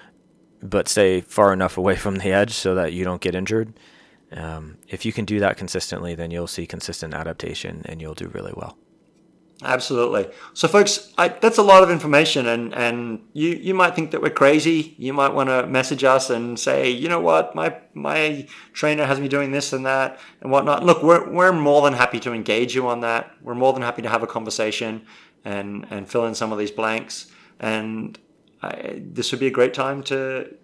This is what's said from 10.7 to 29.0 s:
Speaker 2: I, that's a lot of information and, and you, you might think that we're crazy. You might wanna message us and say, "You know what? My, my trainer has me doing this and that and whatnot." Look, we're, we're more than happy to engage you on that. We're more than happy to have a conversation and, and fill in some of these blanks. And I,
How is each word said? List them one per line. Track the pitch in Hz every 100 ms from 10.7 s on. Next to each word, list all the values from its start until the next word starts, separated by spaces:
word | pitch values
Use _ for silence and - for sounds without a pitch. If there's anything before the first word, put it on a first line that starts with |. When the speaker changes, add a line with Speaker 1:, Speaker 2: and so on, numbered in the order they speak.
| 202 202 - - -
Speaker 2:
I, | 175
that's | - 220 226
a |
lot | 202 190
of | 180
information | 170 147 147 160 143 117
and, | 117 117
and | 120 120 120 120 110 -
you, | 147 160
you | 170 185
might | 190 175
think | 170 156
that | -
we're | 156
crazy. | - 139 151 151 165 151 -
You | 127
might | 143 139
wanna | 147 131 131 123
message | 131 131 135
us | 135 131 131
and | 117 120 117
say, | - 139 135
"You | 123 160
know | 170
what? | 170 160 160
My, | 160 160 151 _
my | 156 143 156 151 143 135 - -
trainer | - 151 151
has | 135 139
me | 139
doing | 143 139
this | 139 139
and | 135 131
that | 135 131 - - _
and | 131
whatnot." | 139 147 143
Look, | 175 165
we're, | 151 170 -
we're | 175 180
more | 170 143 147
than | 143
happy | 123 123 120
to | 123
engage | 117 104 110 123
you | 131 127
on | 120
that. | 117 117 - _
We're | 120
more | 120 127
than | 127
happy | 120 120
to | 113
have | 113
a | 110
conversation | 117 113 - 110 107 113 110 - - - _
and, | 110 101 98 101 -
and | 104 98
fill | 123 117
in |
some | 107 110
of | 107
these | 104
blanks. | 110 110 113 - - - _ _ -
And | 113 110 110 110 113 - _ _ _ -
I, | - - - -